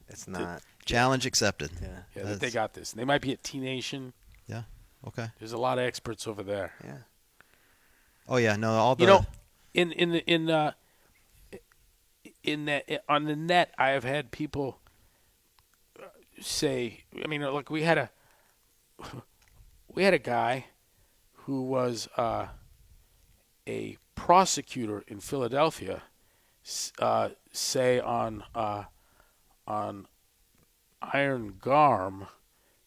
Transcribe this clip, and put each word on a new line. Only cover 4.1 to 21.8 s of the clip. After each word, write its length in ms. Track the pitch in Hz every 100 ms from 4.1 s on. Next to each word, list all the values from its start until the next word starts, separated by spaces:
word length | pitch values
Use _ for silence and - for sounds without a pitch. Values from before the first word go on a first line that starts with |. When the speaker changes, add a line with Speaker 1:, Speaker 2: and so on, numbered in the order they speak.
| - - - -
Speaker 3:
Yeah. 160 | 110 113 - - _ 123
Okay. 200 | - 113 -
Speaker 2:
There's 140 | 110
a 40 | 117
lot 200 | 127 127
of 80 | 123
experts 420 | - 123 107 113
over 160 | 101
there. 300 | 95 101 90 -
Speaker 1:
Yeah. 140 | - 139 - _ _ _ _ _ _ _ _ _ _ _ -
Speaker 3:
Oh, 80 | 127
yeah. 200 | 113 104
No, 140 | 110
all 240 | 110 113 131
the 80 |
Speaker 2:
You 40 | 180
know, 180 | 190 - - _ _ _
in, 180 | 175 175
in 180 | 165 175
the, 140 | 170 -
in, 200 | 170 160
uh, 220 | 160 151 - _ _ _ _ _ _ - - _ _ _ _ _ _ - _
in 220 | - 151 151
the, 360 | 143 - 151 -
on 140 | 147 151
the 100 | 151
net, 380 | 165 180 160 -
I 120 | 135
have 140 | 139
had 280 | 123 143 127
people, 480 | - 147 139 135 - - _ _ _ _ _ _ _ _ _ _ -
uh, 40 | - - _ -
say, 640 | - - 147 131 117 - - -
I 40 | 82
mean, 180 | 147 143
look, 240 | 143 135
we 140 | 156
had 140 | 165 156
a, 120 | 120 _ _ _ _ _ _ _ _ -
<laughs> 80 | - - - _ _ - - - -
we 100 | -
had 100 | 196
a 60 | 165
guy 460 | 123 120 117 131 - _ _ _ _ _ _
who 300 | - - 135
was, 440 | 127 127